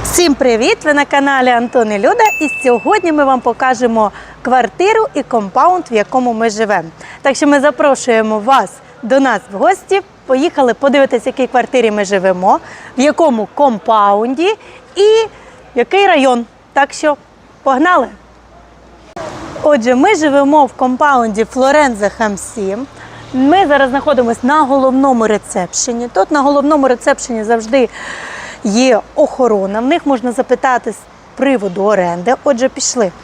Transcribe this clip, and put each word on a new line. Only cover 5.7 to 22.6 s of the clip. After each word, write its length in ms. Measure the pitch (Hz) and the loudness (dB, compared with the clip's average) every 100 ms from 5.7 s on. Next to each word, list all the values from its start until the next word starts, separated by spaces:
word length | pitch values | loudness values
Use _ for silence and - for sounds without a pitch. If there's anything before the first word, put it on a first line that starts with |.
| 359 - | 2 -2
в 20 | |
якому 400 | 226 202 254 247 | -2 -2 -2 -2
ми 160 | 220 226 | -2 -2
живемо. 400 | 208 220 196 165 - - - | -2 -2 -2 -4 -16 -20 -6
Так 140 | 277 262 | -4 0
що 120 | 294 | 2
ми 120 | 285 | 2
запрошуємо 800 | 285 285 302 269 - 226 220 214 | 2 2 0 0 0 0 0 -2
вас 300 | 208 269 190 - - - | 2 2 2 -8 -20 -14
до 160 | 220 262 | -2 0
нас 220 | 269 226 - | 2 0 -4
в 60 | 196 | -4
гості. 440 | 285 381 - 392 392 - - | -4 -4 -4 -4 -4 -20 -4
Поїхали 480 | 262 330 - 262 | -2 0 0 0
подивитись, 520 | 220 277 277 269 240 262 | 0 0 2 2 0 -4
в 20 | |
якій 200 | - 247 | -4 -2
квартирі 440 | 254 226 262 226 | -2 -2 0 0
ми 140 | 208 196 | -2 -2
живемо, 540 | 196 185 180 185 294 - - - - | 0 0 0 2 0 -2 -20 -16 -2
в 40 | |
якому 460 | 277 311 330 233 208 | 0 2 0 0 -4
компаунді 1000 | - 294 220 - 220 202 202 233 262 349 440 - - - - | 0 0 0 0 2 2 2 -2 -2 -2 -4 -10 -20 -16 0
і 320 | 415 440 440 - - - - - | 4 4 0 -8 -20 -20 -10 -4
який 320 | 247 381 392 | -2 2 2
район. 380 | 330 269 240 233 - _ | 4 2 0 -4 -16 _
Так 200 | - 277 | -2 -2
що 240 | - 302 285 - _ - - | -2 -4 -4 -8 _ -20 -8
погнали! 440 | - 262 330 359 240 - - - - - - - - - - - - - - - | -2 0 2 2 0 -8 -20 -20 -20 -20 -20 -20 -20 -20 -20 -14 -14 -14 -16 -4
Отже, 320 | 302 294 226 247 | 0 0 2 2
ми 200 | 339 403 | 2 2
живемо 500 | 302 277 277 302 277 | 2 2 4 4 2
в 80 | |
компаунді 720 | - 254 254 302 269 226 202 220 | 0 -2 0 2 2 0 -2 -4
Флоренза 640 | 262 262 294 285 220 202 | 0 2 4 2 0 -4
Хем 280 | - 220 196 | -2 -4 -4
сім. 500 | - - | -10 -8